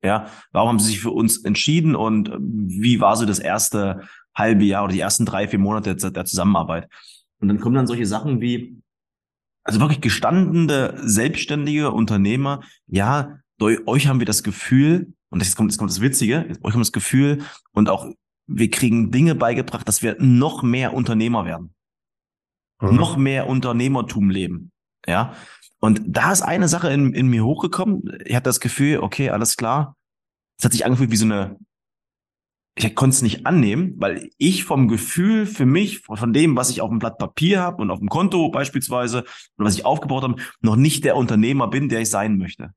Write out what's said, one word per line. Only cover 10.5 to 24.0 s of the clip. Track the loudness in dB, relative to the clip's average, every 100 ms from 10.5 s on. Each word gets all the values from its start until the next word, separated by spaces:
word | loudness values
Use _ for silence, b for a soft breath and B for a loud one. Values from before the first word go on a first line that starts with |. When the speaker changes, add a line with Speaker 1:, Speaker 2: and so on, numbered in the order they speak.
| 2 2 2 -2 -4
Speaker 1:
selbstständige | 2 2 2 -2 -6 -4 -2 0 0
Unternehmer, | 0 0 2 2 2 -2 -4 B B _
„Ja, | -2 2 0 -2 -10 _ _
deu-, | 0 0 0
euch | 2 2
haben | 2
wir | 0
das | -2
Gefühl“, | -4 -8 2 4 6 2 -2 -16 _
und | -4
jetzt | -2 0
kommt, | 0
jetzt | 0
kommt | -4
das | 0
Witzige, | 0 0 0 0 -2 -6
„euch | -4
haben | 0
wir |
das | 0
Gefühl | -2 0 2 2 0 -6 B _
und | 2 2
auch | 2 -4 -18 _ _ -10
wir | -2 0
kriegen | 2 2 2 2
Dinge | 4 4
beigebracht, | 4 0 -2 -4 -6 -4
dass | -2
wir | -2 2
noch | 4 6 4 0
mehr | -2 0 -2
Unternehmer | -2 0 0 0 -2 -4
werden. | -8 -12 _ _ _ _ _ _ _ _ _ _ _
Speaker 2:
Mhm. | 2 4
Speaker 1:
Noch | 2 0
mehr | 0 0 -2
Unternehmertum | -2 0 0 0 -2